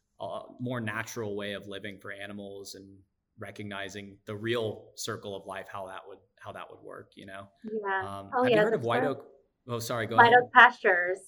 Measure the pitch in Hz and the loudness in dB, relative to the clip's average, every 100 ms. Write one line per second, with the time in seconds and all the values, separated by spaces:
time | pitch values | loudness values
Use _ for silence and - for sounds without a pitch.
0 | _ - 104 95 - - 123 123 110 107 | _ -12 -8 -8 -10 -8 -4 -2 -2 -4
1 | 110 - 107 101 101 101 101 98 104 101 | -6 -6 -4 -4 -4 -6 -8 -10 -10 -12
2 | 101 98 101 104 101 98 101 101 98 98 | -14 -12 -12 -12 -12 -12 -14 -16 -18 -20
3 | 95 _ _ - 101 101 104 98 98 101 | _ _ _ -16 -14 -10 -8 -6 -8 -10
4 | 98 101 - 104 113 120 110 - - - | -14 -16 -10 -6 0 0 0 -4 -12 -10
5 | - 104 104 98 98 95 95 101 95 92 | -6 -6 -6 -8 -8 -10 -8 -10 -10 -12
6 | 98 98 _ _ 104 98 85 - 104 92 | -14 -18 _ _ -14 -12 -12 -14 -16 -16
7 | 107 - 101 98 196 _ 220 220 202 196 | -16 -18 -16 -14 -16 _ -8 -6 -2 -4
8 | 196 196 196 254 247 220 214 220 117 120 | -4 -8 -4 2 4 6 4 2 2 2
9 | 254 131 - - _ _ - 120 113 123 | 2 -2 -8 -20 _ _ -6 -6 -2 -2
10 | 107 113 233 247 247 247 240 - 220 180 | 0 6 8 8 6 10 10 8 2 2
11 | 175 185 | 0 -4